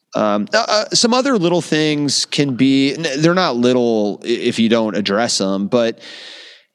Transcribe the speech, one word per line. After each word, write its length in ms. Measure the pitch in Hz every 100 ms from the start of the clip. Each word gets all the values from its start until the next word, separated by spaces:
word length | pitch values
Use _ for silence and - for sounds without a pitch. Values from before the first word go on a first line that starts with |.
| _ -
Um, 320 | 107 104 104
uh, 120 | 220 233
uh, 180 | 208 -
some 240 | 175 233
other 240 | 247 262 240
little 240 | 170 175
things 640 | - 156 156 147 143 - -
can 300 | - 143 120
be, 380 | 135 135 135 -
n-, 100 | 160 135
they're 120 | 160
not 220 | 175 175 120
little 640 | 123 127 120 110 104 95 92
i-, 20 |
if 320 | 117 101 117
you 80 | 113
don't 280 | 113 110 92
address 420 | 98 101 117 -
'em, 280 | 95 98 101
but, 320 | 123 117 117 - - - - - - _